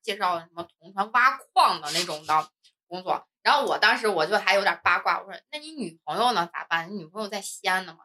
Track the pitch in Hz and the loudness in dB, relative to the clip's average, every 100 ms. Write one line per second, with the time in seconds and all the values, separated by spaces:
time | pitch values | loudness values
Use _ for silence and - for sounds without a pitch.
0 | - 202 185 170 170 170 170 _ 190 196 | -8 -2 -2 -2 -6 -12 -14 _ -12 -4
1 | 214 240 254 269 - 381 277 175 151 165 | 0 2 2 2 -2 4 4 2 -2 -4
2 | 175 151 - 156 156 _ _ _ _ 180 | -2 -6 0 0 0 _ _ _ _ -10
3 | 180 156 - _ 220 285 226 151 208 247 | -4 -4 -4 _ 2 2 2 2 4 4
4 | 220 180 160 208 190 196 196 190 185 180 | 2 0 2 2 2 2 2 0 2 2
5 | 185 175 196 175 - 302 311 311 180 160 | 2 -2 -4 -16 -14 -14 -14 -10 -10 -10
6 | - 170 240 208 170 - 165 165 165 208 | -8 0 0 0 -2 -6 -4 -4 -4 -10
7 | 156 196 202 208 196 - 190 185 185 165 | -12 -10 -8 -8 -10 -8 -2 -2 -4 -14